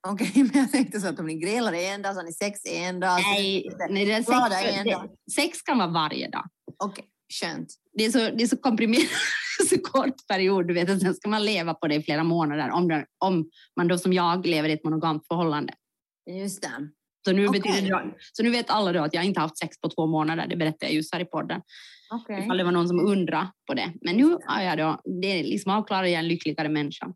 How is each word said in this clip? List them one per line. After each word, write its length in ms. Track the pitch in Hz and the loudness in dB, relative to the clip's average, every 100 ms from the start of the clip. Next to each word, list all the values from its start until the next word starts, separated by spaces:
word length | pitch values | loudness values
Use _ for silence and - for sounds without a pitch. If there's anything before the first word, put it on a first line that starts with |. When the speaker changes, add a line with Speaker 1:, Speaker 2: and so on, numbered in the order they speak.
| 190 | -4
Speaker 1:
Okej, 240 | 202 202 247 | -2 2 4
<laughs> 0 | |
men 260 | 254 285 | 6 4
jag 100 | 262 | 4
tänkte 280 | 269 262 214 | 2 0 -2
så 80 | 185 | -4
att 120 | 156 | -4
om 60 | 160 | -6
ni 80 | 160 | -4
grälar 340 | 170 226 226 | -2 0 0
en 280 | 170 185 202 | -2 -4 -4
dag 120 | 196 | -6
så 60 | 196 | -6
har 60 | 170 | -10
ni 80 | |
sex 260 | 165 202 202 - | -6 -6 -6 -8
en 340 | 170 180 180 | -6 -4 -2
dag. 200 | 185 180 | 0 2
Så 60 | 196 | 2
Speaker 2:
Nej, 340 | 202 196 190 | 0 0 -2
Speaker 1:
ni 40 | - | -4
är 260 | - 170 | -8 -4
Speaker 2:
nej, 120 | 196 202 | 0 2
det 80 | |
är 80 | 220 | 0
Speaker 1:
glada 260 | 240 247 240 190 | 2 2 4 2
Speaker 2:
sex, 220 | 220 196 | 0 -2
Speaker 1:
en 80 | 214 | -2
Speaker 2:
det, 60 | |
Speaker 1:
dag. 160 | 269 185 - - - | -2 -6 -18 -6 -2
Speaker 2:
sex 260 | 330 - | -2 -4
kan 160 | - 262 | -2 0
vara 100 | 180 | 2
varje 380 | 165 151 - - | 0 0 -4 -6
dag. 160 | - 175 _ - - | -8 -10 _ -20 -8
Speaker 1:
Okej, 220 | 196 196 - _ _ - | -8 -8 -18 _ _ -8
skönt. 260 | 175 165 160 - _ - | -6 -6 -10 -16 _ 0
Speaker 2:
Det 80 | 220 | 2
är 60 | |
så, 60 | 240 | 4
det 240 | 220 220 | 2 2
är 40 | 233 | 0
så 100 | 262 | 2
komprimerat. 500 | 262 220 220 240 - | 2 2 4 4 2
<laughs> 360 | - - - - - | 0 -2 -2 -4 0
<laughs> 120 | 381 | 2
så 80 | 370 | 2
kort 460 | - 269 262 - - | 2 0 0 -4 -4
period, 400 | 190 190 196 175 | 2 4 2 2
du 60 | |
vet, 160 | 175 180 | 0 2
och 120 | 196 | 2
sen 120 | 185 - | 2 0
ska 140 | 208 | -2
man 160 | 214 208 | 0 0
leva 280 | 202 165 | 0 -2
på 140 | 160 160 | -2 0
det 80 | 147 | 0
i 80 | |
flera 200 | 156 147 | 0 0
månader 460 | 165 170 156 147 135 | 2 2 2 0 -2
om 160 | 165 180 | 0 2
det, 180 | 156 135 _ 190 | 0 -4 _ 0
om 240 | 180 156 _ - - | 2 -2 _ -10 0
man 120 | 180 | 2
då 100 | 180 | 2
som 160 | 185 | 2
jag 320 | 185 175 180 175 | 2 2 0 0
lever 240 | 160 156 | 0 0
i 40 | |
ett 100 | 151 | 0
monogamt 440 | 156 156 160 151 _ | -2 -2 0 -2 _
förhållande. 460 | 170 165 147 - - _ _ _ _ - 185 | 0 0 0 -4 -10 _ _ _ _ -14 -8
Speaker 1:
Just 200 | 202 190 | -8 -6
det. 280 | 180 120 147 _ _ _ 196 | -10 -8 -12 _ _ _ 2
Speaker 2:
Så 80 | |
nu 140 | 190 202 | 4 4
Speaker 1:
Okej. 140 | 196 | 2
Speaker 2:
betyder 280 | 208 196 190 | 2 0 2
det, 240 | 208 - - - | 0 -4 -12 -16
så 100 | - | 0
nu 60 | 226 | 2
vet 200 | 240 - | 2 0
alla 220 | 214 196 | 0 2
då 120 | 175 | 0
att 100 | 151 | 0
jag 100 | 165 | 0
inte 160 | 185 180 | 0 0
har 80 | 156 | -2
haft 120 | - | -4
sex 220 | 165 - | -10 -6
på 80 | 170 | -6
två 180 | - 160 | -2 0
månader. 400 | 160 156 165 170 | 2 0 -2 -4
Det 80 | 175 | -2
berättade 280 | 160 156 160 | -2 -2 -2
jag 80 | |
just 200 | 156 156 | -2 -2
här 80 | 165 | -6
i 40 | 175 | -6
podden. 360 | 160 170 170 - - - - _ | -6 -6 -8 -10 -20 -20 -20 _
Speaker 1:
Okej. 300 | 226 - 202 | -12 -8 -6
Speaker 2:
Ifall 140 | 202 185 | -2 0
det 60 | |
var 80 | 180 | 2
någon 160 | 180 175 | 2 2
som 120 | 175 | 2
undrar 480 | 190 196 170 160 185 _ - | 4 2 2 -2 -4 _ -8
på 60 | |
det. 200 | 127 170 165 | -6 -6 -6
Men 160 | 180 202 | 0 4
nu 200 | 294 349 - | 6 4 -2
har 160 | 220 | -2
jag 160 | 185 156 | 0 0
då, 240 | 160 - - 180 | 0 -2 -6 -4
det 180 | 196 185 | -2 -2
är 40 | |
liksom 280 | 147 196 - | -2 -2 0
avklarat, 340 | 208 214 190 185 | 0 0 0 2
jag 40 | 170 | 0
är 40 | |
en 80 | 165 | 0
lyckligare 420 | 170 156 151 156 | -2 -2 -4 -2
människa. 380 | 151 143 - - | 0 -2 -6 -12